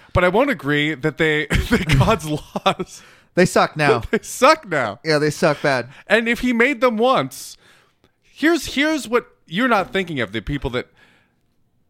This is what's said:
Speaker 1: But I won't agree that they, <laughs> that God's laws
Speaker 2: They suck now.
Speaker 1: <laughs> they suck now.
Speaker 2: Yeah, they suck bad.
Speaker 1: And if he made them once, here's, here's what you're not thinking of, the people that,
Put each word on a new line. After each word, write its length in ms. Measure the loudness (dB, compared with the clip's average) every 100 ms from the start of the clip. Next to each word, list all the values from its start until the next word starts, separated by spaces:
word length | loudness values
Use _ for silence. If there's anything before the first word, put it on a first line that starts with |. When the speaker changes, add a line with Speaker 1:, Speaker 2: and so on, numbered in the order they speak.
| -6
Speaker 1:
But 100 | 0
I 40 | 2
won't 220 | 2 0
agree 440 | -2 -2 0 -2 -2
that 220 | -4 0
they, 280 | 0 0 0
<laughs> 40 | -2 0
that 240 | 0 2 2
God's 320 | 4 2 -2
laws 760 | -6 -6 -4 -2 -2 -6 -14 -20 -20 _ 2
Speaker 2:
They 100 | 2
suck 300 | 4 0 0
now. 240 | 0 0
Speaker 1:
<laughs> 100 | 0
they 80 | -6
suck 480 | -6 2 4 4 0
now. 300 | -4 -4 -4
Speaker 2:
Yeah, 140 | -2 0
they 100 | 0
suck 320 | 0 0 0
bad. 280 | 0 0 -4 -10 0
Speaker 1:
And 200 | 0 2
if 120 | -2
he 120 | 0
made 280 | 2 0 2
them 160 | 0 2
once, 600 | 2 2 -2 -8 -18 -20 _ _ _ _ _ _
here's, 500 | _ -2 0 0 -2
here's 320 | -2 -2 -2 -2
what 220 | -4 -4 _ -10
you're 220 | -4 0
not 240 | 0 -2
thinking 260 | -4 -4 -4
of, 140 | -4
the 80 | -6
people 300 | -6 -6 -6
that, 180 | -6 -8 _ _ _ _ _ _ _ _ _ _